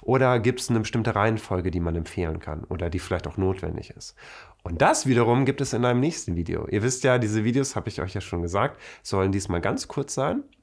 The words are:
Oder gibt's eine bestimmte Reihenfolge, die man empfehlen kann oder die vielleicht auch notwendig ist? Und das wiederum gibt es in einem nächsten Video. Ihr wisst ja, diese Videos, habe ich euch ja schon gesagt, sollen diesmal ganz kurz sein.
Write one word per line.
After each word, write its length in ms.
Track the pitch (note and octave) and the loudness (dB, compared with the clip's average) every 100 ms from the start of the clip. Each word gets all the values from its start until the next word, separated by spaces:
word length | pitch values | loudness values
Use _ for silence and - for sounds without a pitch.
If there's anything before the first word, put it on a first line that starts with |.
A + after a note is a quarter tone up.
Oder 380 | - B2+ B2+ B2 | 0 4 4 4
gibt's 300 | A2+ B2+ - | 2 0 0
eine 120 | A2+ | 0
bestimmte 340 | G#2+ A#2+ A2+ G#2 | 0 0 0 2
Reihenfolge, 560 | A2 A2+ - F#2 F2 | 2 2 -2 -2 0
die 80 | F2 | 0
man 160 | E2 E2 | 0 -2
empfehlen 440 | D#2+ - E2 E2 | -4 -4 -2 -4
kann 260 | - D#2 - | -6 -10 -8
oder 240 | E2+ E2+ | -6 -4
die 100 | F2 | -4
vielleicht 280 | - F2+ D2+ | -2 -4 -4
auch 100 | - | 0
notwendig 540 | F#2+ F#2 E2 D#2+ - | 0 0 -4 -6 -10
ist? 240 | - - - - - - - | -16 -18 -18 -20 -20 -20 -14
Und 200 | F2 E2+ | -8 2
das 240 | E3+ D#4 C3+ | 2 4 4
wiederum 400 | A#2+ A2+ B2 C3+ | 4 6 4 2
gibt 160 | C3+ | 0
es 100 | C3 | -2
in 140 | A2+ B2 | 2 2
einem 160 | B2 | 4
nächsten 340 | D3 E3 - F2 | 2 -2 -4 -4
Video. 320 | E2 D#2+ - | -2 -4 -2
Ihr 160 | G#2+ | 0
wisst 220 | A#2+ B2+ C3+ | 0 2 2
ja, 120 | B2 | 4
diese 280 | G#2+ A2 A2+ | 2 2 2
Videos, 320 | C3 C3+ G2+ | 2 0 -4
habe 100 | A2 | -6
ich 140 | - | -6
euch 120 | F#2 | -6
ja 60 | G#2 | -6
schon 220 | - F2 | -4 -4
gesagt, 400 | E2+ G2 C#3 - - - | -2 0 0 -4 -18 -16
sollen 280 | - G2 F#2+ | -2 2 2
diesmal 300 | G2 - F2 | 2 0 0
ganz 260 | G#2 - - | 0 -2 -4
kurz 260 | - C3+ | -6 -4
sein. 300 | - D3 B3 - _ | -2 0 -2 -6 _